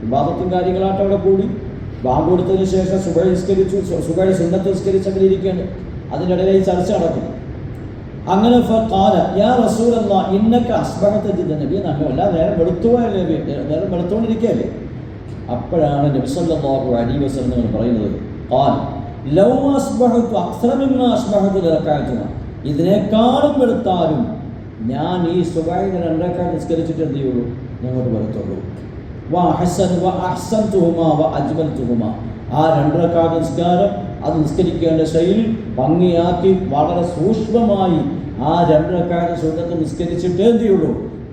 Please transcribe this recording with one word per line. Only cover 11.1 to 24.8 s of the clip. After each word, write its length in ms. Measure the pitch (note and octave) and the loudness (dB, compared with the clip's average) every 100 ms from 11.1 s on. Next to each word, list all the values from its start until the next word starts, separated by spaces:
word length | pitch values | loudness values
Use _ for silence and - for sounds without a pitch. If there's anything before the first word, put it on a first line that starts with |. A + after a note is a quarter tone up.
| G#3 G3+ F3+ | 2 -2 -2
ജിദ്ദൻ." 300 | D3+ D3 C#3+ | -2 -2 -2
നബി, 100 | F#3+ | -2
നമ്മൾ 300 | E3+ C#3+ D3+ | -2 -2 -2
എല്ലാ 240 | C3 G3 | 0 0
നേരം 300 | E3+ D#3+ - | 2 0 2
വെളുത്തുപോയല്ലേ 640 | E3+ F3+ A#3 A#3+ A#3 G3 | 0 2 2 2 2 -2
നബി? 100 | E3+ | -2
നേ-, 360 | D3+ C#3 C#3 C#3 | -2 -4 -6 -4
നേരം 220 | D#3 G3 | -2 -2
വെളുത്തുകൊണ്ടിരിക്കുകയല്ലേ? 760 | F3 F3 G#3+ A3+ A3 A#3 B2+ - - - - - - - - - | -2 -2 -2 -2 0 0 0 -4 -8 -12 -12 -14 -14 -14 -12 -8
അപ്പോഴാണ് 640 | A#2+ - E3+ D3 C#3+ C#3+ C3 | -8 -2 0 0 2 0 0
നബി 120 | A#2+ | -2
സല്ലല്ലാഹു 680 | D#3 E3 D3+ C#3 C3+ B2+ A#2+ | -2 -2 -2 0 -2 0 0
അലൈഹി 300 | A#2 C#3 C#3 | 0 -2 -2
വസല്ലം 260 | B2 B2 | -2 -2
തങ്ങൾ 280 | A#2+ A2 G#2 | -2 -2 0
പറയുന്നത്, 320 | A#2 A2+ G2+ - - - - | 0 0 -2 -4 -8 -12 -2
"ഖാൽ 500 | B2+ C#3+ - - - - - C3 D#3+ | 2 2 0 -4 -8 -10 -10 -2 4
ലൗ 140 | G#3+ | 4
അസ്ബഹതു 880 | C4+ C#4 C#4 - G#3+ B3 A#3 - G#3 | 4 2 0 0 2 2 2 0 -2
അക്സറ 380 | F3 - A#3+ C4+ | -4 -2 0 2
മിമ്മാ 300 | C4+ B3 B3 | 0 2 2
അസ്ബഹതു 540 | G#3+ - G3+ G3 G3 | 2 2 2 2 2
ലറകഅതുഹാ." 640 | E3+ D#3 E3 D3 B2 A#2+ G2+ - - - C3+ | 2 2 2 0 0 -4 -6 -8 -10 -10 -6
ഇതിനേക്കാളും 960 | D3+ F3 G#3 G3 A3 A#3+ C#4 D4 C4+ | 0 2 2 4 4 4 4 2 4
വെളുത്താലും 840 | A#3+ G#3 G3 F3+ D#3+ C#3+ A2 - - - - - | 2 2 0 0 2 0 -2 -6 -10 -12 -14 -8